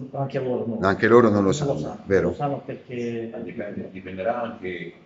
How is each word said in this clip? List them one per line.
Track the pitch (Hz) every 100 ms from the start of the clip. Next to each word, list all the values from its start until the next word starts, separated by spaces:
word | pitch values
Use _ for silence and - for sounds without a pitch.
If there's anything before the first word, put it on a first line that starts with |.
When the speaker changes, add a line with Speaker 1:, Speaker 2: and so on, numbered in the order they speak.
| -
Speaker 1:
Anche | 139 135 139
loro | 127 117 110
no. | 107
Speaker 2:
Anche | 92 98 110
loro | 120 117
non | 104
lo |
Speaker 1:
Non | 98
Speaker 2:
sanno, | - -
Speaker 1:
lo | 76
sanno, | 76 - -
Speaker 2:
vero? | 95
Speaker 1:
non | 85
lo | -
sanno | 143 135 -
perché | 117 - 123 120 117 113
Speaker 3:
Ma | -
dipende, | 87 101 101 98 -
dipenderà | 92 92 95 95 120
anche | 117 92 92 87 85 -